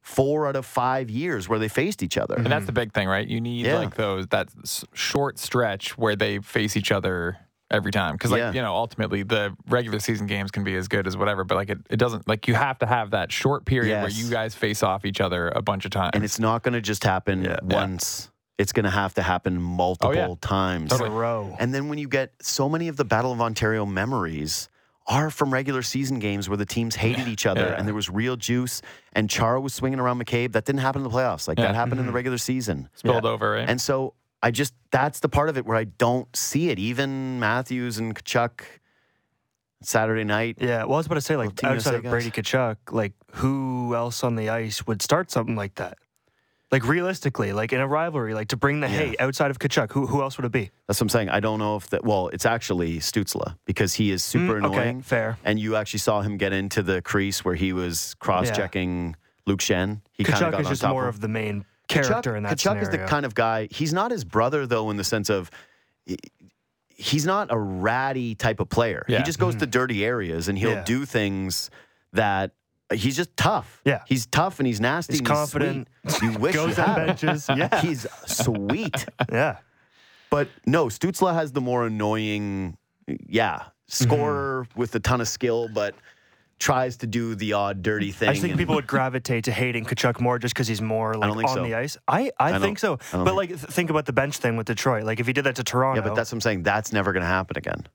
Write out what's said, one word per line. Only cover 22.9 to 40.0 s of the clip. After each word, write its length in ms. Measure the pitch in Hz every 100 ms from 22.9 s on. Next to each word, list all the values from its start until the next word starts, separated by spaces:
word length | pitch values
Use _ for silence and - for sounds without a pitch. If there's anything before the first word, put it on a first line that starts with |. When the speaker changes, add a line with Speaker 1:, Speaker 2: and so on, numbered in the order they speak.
| 143
Speaker 1:
the 80 | 123
Battle 260 | 110 127
of 80 | 120
Ontario 460 | 117 107 110 110 101
memories 840 | 95 110 131 85 80 78 - - _ _ _ -
are 240 | 131 156
from 200 | - 139
regular 300 | 131 135 131
season 380 | 120 135 135 131
games 280 | 104 101 92
where 100 | 101
the 80 | 101
teams 300 | 117 117 -
hated 280 | 113 127 120
Speaker 2:
Yeah. 60 |
Speaker 1:
each 120 | 107 110
other 140 | 95 107
Speaker 2:
Yeah. 60 | -
Speaker 1:
and 100 | 104
there 80 | 107
was 120 | 92
real 260 | 95 123 127
juice 460 | 117 123 127 - - - _
and 160 | - 107
Chara 300 | - 113 127
was 140 | 139
swinging 260 | - 131 131
around 240 | 123 123
McCabe. 280 | 117 120 123
That 140 | 110 107
didn't 160 | 139
happen 220 | 135 135
in 60 | 131
the 40 | 120
playoffs. 300 | 127 80 -
Like, 100 | 82
Speaker 2:
Yeah. 100 | 113
Speaker 1:
that 80 | 107
happened 180 | 123 127
in 40 | 123
the 40 |
Speaker 3:
Mm-hmm. 40 | 120
Speaker 1:
regular 200 | 127 123
season. 500 | - 131 110 73 65
Speaker 2:
Spilled 300 | - 117 120
Speaker 3:
Yeah. 60 | 113
Speaker 2:
over, 200 | 110 107
right? 140 | 107 117
Speaker 1:
And 140 | 123
so 320 | - 135 135 _ _ _
I 80 | 117
just, 220 | 117 143 _ _
that's 280 | 131 143 -
the 80 | 151
part 200 | 143 156
of 80 | 135
it 80 | 110
where 100 | 113
I 60 | 110
don't 480 | - 120 127 123 -
see 340 | - 143 170
it. 80 | 98
Even 600 | 107 123 139 135 131 127
Matthews 580 | 107 120 127 127 123 110
and 180 | 113 107
Tkachuk 460 | - 123 117 - - - _ _ _ _ _ _ _ _ _ _
Saturday 400 | - 113